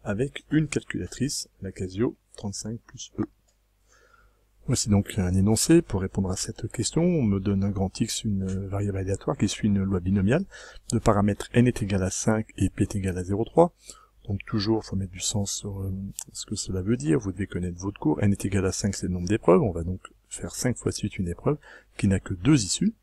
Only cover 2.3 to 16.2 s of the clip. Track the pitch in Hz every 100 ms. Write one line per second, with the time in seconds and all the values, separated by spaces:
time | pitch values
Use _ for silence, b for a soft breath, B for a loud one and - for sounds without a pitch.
2.3 | - 101 - 107 120 - - - - -
3.3 | _ _ _ _ _ _ b b b b
4.3 | b b _ - 123 - 101 - - 90
5.3 | 95 98 110 - 165 - 98 95 - 95
6.3 | 92 - - 113 - 107 156 175 170 113
7.3 | 98 98 98 98 95 95 - 113 - 110
8.3 | 98 95 95 98 98 101 95 95 98 -
9.3 | 151 107 - 107 101 98 95 90 101 95
10.3 | 147 196 B B B - 113 123 101 101
11.3 | 101 - 123 123 - 98 98 92 - -
12.3 | 110 110 - 95 - 104 104 95 90 90
13.3 | 101 113 - 175 B B B B _ -
14.3 | 98 - 110 101 110 - 98 95 90 -
15.3 | 107 98 - 104 98 95 95 98 -